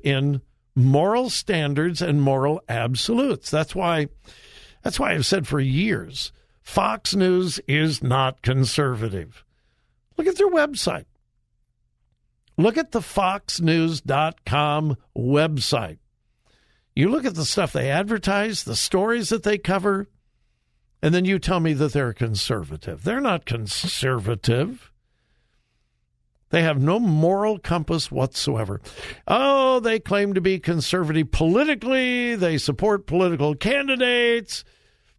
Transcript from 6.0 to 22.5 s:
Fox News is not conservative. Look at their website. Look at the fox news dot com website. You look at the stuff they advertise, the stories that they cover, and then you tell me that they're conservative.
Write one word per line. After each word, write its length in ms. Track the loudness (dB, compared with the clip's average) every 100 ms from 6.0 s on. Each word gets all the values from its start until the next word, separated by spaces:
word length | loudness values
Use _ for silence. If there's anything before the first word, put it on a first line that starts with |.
| -4 -10 -12 -14 _ _
Fox 520 | -6 -2 0 -2 -2 0
News 440 | 2 2 0 -4 -2
is 340 | 0 0 0
not 400 | 0 0 0 -2
conservative. 1000 | 0 2 2 0 -2 -2 -4 -6 -10 -16 _ _ _ _ _ _ _ -4
Look 100 | 0
at 120 | 2
their 120 | 4
website. 560 | 4 0 0 -4 -4 -8 _ _ _ _ _ _ _ _ _ _ _ _ _ _ 0
Look 200 | 2 2
at 160 | -2
the 80 | -4
fox 580 | -4 0 0 -2 -6 -2
news 420 | 2 2 2 -2
dot 440 | -2 0 0 -4 -2
com 500 | 0 2 0 -2 -4 _ -4
website. 840 | 2 2 2 0 0 -2 -4 -10 _ _ _ _ _ _ _ _ _ 0
You 140 | 2
look 160 | 2 -2
at 100 | -4
the 100 | -2
stuff 280 | 0 0
they 180 | -2 -2
advertise, 720 | -2 -2 -2 0 0 0 -4
the 120 | -6 -4
stories 540 | 0 0 2 0 -2
that 140 | -2
they 140 | 0 0
cover, 500 | 0 0 0 -2 -4 _ _ _ _ _ _ _ _ _
and 120 | 2
then 120 | 4 2
you 120 | 2
tell 220 | 0 0
me 140 | 2
that 200 | 2 0
they're 200 | 0 -2
conservative. 880 | -2 -2 -2 -2